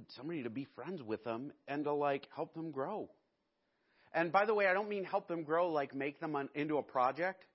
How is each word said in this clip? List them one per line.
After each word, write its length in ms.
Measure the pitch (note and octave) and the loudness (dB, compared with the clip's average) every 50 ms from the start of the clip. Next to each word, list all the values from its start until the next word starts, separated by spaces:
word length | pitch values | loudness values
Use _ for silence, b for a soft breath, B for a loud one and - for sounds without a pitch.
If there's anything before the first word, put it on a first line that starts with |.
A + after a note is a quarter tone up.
| A#2+ - - | -12 -16 -16
somebody 280 | - B2 D#3 F3 D#3+ B2 | -12 -8 -6 -4 -4 -4
to 60 | A#2+ | -4
be 160 | A2 B2 C#3+ - _ | -4 -6 -8 -8 _
friends 280 | - A#2+ D#3 F#3+ E3+ B2+ | -12 -8 -8 -8 -8 -4
with 220 | G#2+ A2 G#2 - | -4 -4 -4 -2
them 280 | A#2+ A2+ A2+ C3 D3 - - _ - | -2 -2 -2 -4 -8 -12 -14 _ -6
and 160 | C#3 D3 D3 | -4 -2 0
to, 80 | D3 D3 | 0 0
like, 340 | D3 D3 C#3+ D3+ C#3+ - - - | 2 2 2 2 0 -2 -8 -8
help 200 | - D3+ - - | -8 -8 -8 -6
them 160 | E3 D#3+ E3 | -8 -8 -6
grow. 400 | D3 C3+ C3 D#3+ G#3 G3+ B2 - - _ _ _ _ _ _ _ _ _ b b b b b b b b b b b | -4 -4 -4 -4 -4 -6 -8 -10 -12 _ _ _ _ _ _ _ _ _ b b b b b b b b b b b
And 180 | D#3+ E3 F3 D3 | 0 0 4 4
by 140 | F#3+ G#3 | 4 4
the 80 | G#3+ A3 | 6 4
way, 120 | G#3 G3+ | 4 6
I 60 | F#3+ F3+ | 4 4
don't 160 | F#3+ G#3+ G#3 | 4 2 0
mean 160 | G#3 G3+ F#3 | -2 -4 -4
help 240 | F3 - G3+ G3 - | 0 -2 -2 -2 -2
them 160 | E3+ E3 E3 | -4 -4 -2
grow, 260 | C#3+ D#3 E3 F3+ F3+ | 0 2 4 4 4
like, 240 | D#3 D3 C#3 C3+ - | 2 0 0 0 -2
make 260 | C3+ C3+ D3 D3 - | -4 -4 -4 -4 -4
them 160 | E3 D#3+ D3+ | -6 -2 -2
un-, 120 | C#3 C#3 C#3 - | -2 -2 -2 -2
into 240 | D3 D3 D3+ D3+ C#3+ | -2 0 2 2 0
a 40 | B2+ | 0
project, 600 | - - C3+ B2 B2+ C3+ C#3 E3+ F#3 F#3 F#3 - _ _ | 0 2 4 4 4 4 2 -2 -2 -2 -6 -14 _ _